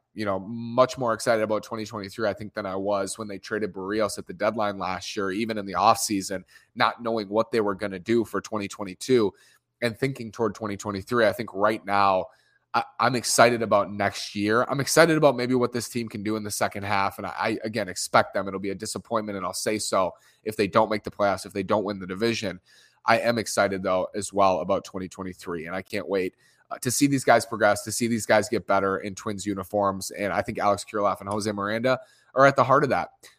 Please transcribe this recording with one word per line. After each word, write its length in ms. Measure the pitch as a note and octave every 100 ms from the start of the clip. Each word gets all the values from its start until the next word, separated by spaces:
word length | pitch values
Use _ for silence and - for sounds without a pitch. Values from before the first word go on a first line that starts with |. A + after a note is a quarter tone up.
| _
You 120 | G2 G#2
know, 140 | F#2+
much 580 | F#2+ A#2 A#2 A#2+ B2+ -
more 160 | A#2+
excited 280 | A2 B2+ A2+
about 220 | G#2+ G#2
twenty 220 | - A2+ G#2+
twenty-three, 420 | A2 F#2+ A#2 G#2+
I 60 |
think, 200 | F#2+ G#2+
than 120 | - G2
I 100 | F#2+
was 420 | G2 G2+ F#2+ -
when 100 | G#2
they 120 | F#2+
traded 340 | - G#2+ G#2
Berrios 440 | F#2 F#2+ G#2+ G#2 -
at 100 | -
the 60 |
deadline 440 | F2 G#2 A2 G#2 G2
last 380 | F2+ F#2 - G#2+
year, 160 | G2
even 260 | G2 A2+ G#2+
in 80 | G2
the 80 |
offseason, 720 | F2 G#2 A2+ - G2 F#2 F#2 - - _ A2+
not 260 | A2+ -
knowing 280 | A#2 A2+ G2
what 220 | G#2+ A2
they 100 | A#2
were 140 | G2+ G2
gonna 240 | G#2 F#2+
do 260 | F2 A#2 G#2
for 160 | G2
twenty 260 | - G#2+ G2+
twenty-two 640 | - G2 F2+ - B2 G2+ - _ _ _ -
and 160 | A#2+ G#2+
thinking 340 | C3+ C3+ A2+
toward 220 | - A2
twenty 240 | F#2+ A2 G2
twenty-three. 480 | G#2+ G2 - A#2+ G#2
I 80 |
think 160 | F#2+ A2
right 300 | F#2+ G#2 A2 G2
now, 400 | G2+ G2 F#2 F#2 _ _ _ _
I, 100 | A#2+ - -
I'm 160 | A#2 B2
excited 460 | - - A#2+ A#2
about 300 | G#2+ G#2 F#2+
next 440 | G#2 G2+ - - G#2
year. 280 | G#2 A2+
I'm 160 | - C#3
excited 380 | C3 D#3 E3+ D#3
about 180 | D3 B2
maybe 200 | B2 B2+
what 160 | A#2+
this 160 | A#2+ -
team 220 | A#2+ A2+
can 140 | A2
do 120 | G#2 A2
in 80 |
the 80 | G#2
second 320 | - G2+ G#2
half. 360 | G2+ G2+ G2 -
And 80 | F#2+
I, 60 | -
I, 180 | G#2+ G#2+
again, 240 | A2+ A2 F#2
expect 460 | F2+ - A#2+ G#2
them. 140 | G2+ G2
It'll 120 | F#2+
be 120 | G2
a 40 | F#2
disappointment, 640 | G#2+ G#2 - A2+ G#2+ G2
and 80 | F2+
I'll 80 |
say 260 | - A#2 G#2+
so 320 | - G2+ F2+ - _ _
if 140 | - G#2+
they 100 | G2+
don't 220 | A2+ G#2+
make 140 | G#2+
the 80 | G#2+
playoffs, 340 | - G2+ F#2 G2
if 80 |
they 100 | G2+
don't 220 | F#2+ G#2+ G2+
win 140 | G2+
the 80 | F2+
division. 520 | F#2 A#2 A2 G2+ F2 _ _ _ _ -
I 140 | A2+
am 180 | A2 A#2
excited, 460 | G2+ - G2+ F#2+
though, 240 | F#2+ F#2 F2 G#2
as 160 | G2
well 300 | G2 G2 F2
about 240 | F2+ F#2 -
twenty 240 | F#2+ F#2
twenty-three, 560 | - F#2+ F2 - E2+ E2
and 100 | F#2
I 60 |
can't 260 | - G#2 D#2+
wait, 280 | G2 F#2 - _ _ -
uh, 60 | -
to 120 | B2+
see 160 | - C#3+
these 200 | C#3 C3+
guys 200 | A#2 -
progress, 380 | G#2+ G#2 G2+
to 80 | A2
see 160 | - A#2
these 180 | A#2 G#2
guys 220 | A2 G#2
get 180 | G#2+ -
better 340 | G2 G2 F#2+
in 140 | G#2
Twins 320 | F#2 A2 G2+ G2+
uniforms. 640 | F#2+ F#2+ G#2 G2+ F#2+ -
And 200 | - G2+
I 100 | F2+
think 160 | A2+ G2+
Alex 280 | G2+ G2 -
Kirilloff 300 | G#2+ G2+ F#2+
and 80 | G2
Jose 240 | G#2 G#2
Miranda 480 | G2+ G2+ A2+ B2+ B2+ - _ _
are 120 | B2+ C#3
at 100 | C3+
the 80 |
heart 220 | B2+ C3+ C3+
of 60 |
that. 180 | F2+ - _ -